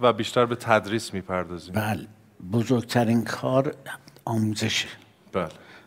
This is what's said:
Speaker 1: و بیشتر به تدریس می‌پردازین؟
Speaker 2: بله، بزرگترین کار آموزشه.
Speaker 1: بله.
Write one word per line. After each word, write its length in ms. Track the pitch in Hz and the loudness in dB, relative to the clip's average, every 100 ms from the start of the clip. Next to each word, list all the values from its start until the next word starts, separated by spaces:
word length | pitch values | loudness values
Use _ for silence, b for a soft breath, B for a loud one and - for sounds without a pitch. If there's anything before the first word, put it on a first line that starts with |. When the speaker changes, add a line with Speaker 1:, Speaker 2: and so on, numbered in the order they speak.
Speaker 1:
و 120 | 123 | 2
بیشتر 320 | 110 107 123 120 | 4 0 2 2
به 100 | 120 | 0
تدریس 580 | 113 110 98 110 - | 4 4 4 -4 -4
می‌پردازین؟ 600 | 98 90 92 85 87 85 | -8 -4 -4 -4 -8 -6
Speaker 2:
بله، 340 | 95 107 101 - - - - 90 | -4 -2 -4 -8 -18 -20 -16 -2
بزرگترین 720 | 117 113 123 113 123 113 117 | 0 2 0 2 2 4 2
کار 500 | 113 - 131 131 147 - - - - - - | 0 -4 0 2 0 -4 -12 -16 -18 -12 -4
آموزشه. 640 | 113 110 107 110 - - - - _ _ | 0 0 0 -2 -2 -4 -10 -20 _ _
Speaker 1:
بله. 160 | 95 80 - B B | -4 -4 -8 B B